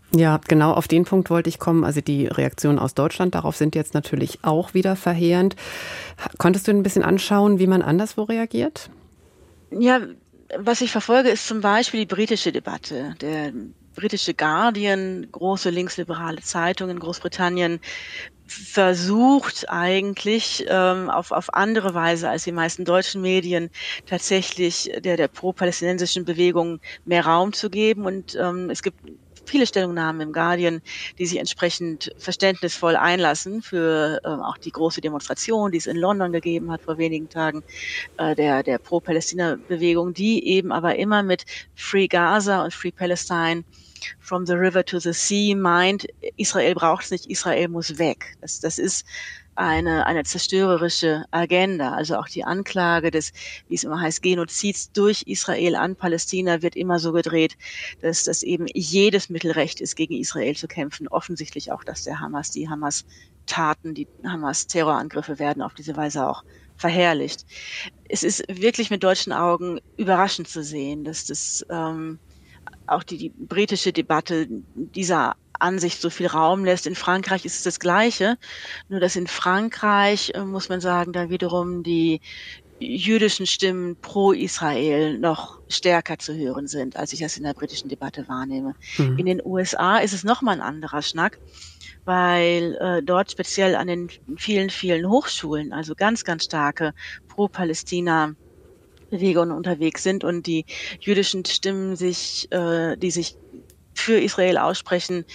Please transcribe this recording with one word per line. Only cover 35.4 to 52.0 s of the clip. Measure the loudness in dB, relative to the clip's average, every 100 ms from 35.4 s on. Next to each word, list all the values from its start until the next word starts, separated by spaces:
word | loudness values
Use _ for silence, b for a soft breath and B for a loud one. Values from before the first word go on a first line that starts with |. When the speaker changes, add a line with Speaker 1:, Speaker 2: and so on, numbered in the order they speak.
| 0 2 2
Speaker 2:
die | 0
es | -2
in | 0
London | 2 2 2
gegeben | 0 0 -2 -2
hat | -6
vor | -6 -2
wenigen | -2 -2 -6
Tagen, | -2 -2 -2 -12 B B B B -4
äh, | 0 2
der, | 2 2
der | 2 -2
Pro-Palästina-Bewegung, | 0 -2 0 -2 -2 -2 -2 -2 -4 0 2 2 0
die | 0 2 2 4
eben | 2 2
aber | 0 2 2
immer | 2 2
mit | 4 0 -2 B B -14
Free | 0 2 4
Gaza | 4 4 2 2 0
und | 0
Free | -6 -8
Palestine, | -4 -2 -2 -2 0 0 0 -6 B B B B B
From | -6 -4 0
the |
River | 2 4 2 0
to | -2
the | -2
Sea | -2 0 2 2 2
meint, | 4 4 4 2 -6 -10 -12 -4
Israel | -2 2 2 4
braucht's | 2 2 -2
nicht, | -8 -6
Israel | -4 0 0 0
muss | -2 -6 -2
weg. | -2 -2 -10 -16
Das, | -12 -6
das | -4 -2
ist | -2 -2 -6 B B B B -4
eine, | 0 0 0 2 2
eine | 0
zerstörerische | -2 -4 0 2 4 4 2 0 0 0 -2
Agenda. | -2 2 2 2 0 -2
Also | -2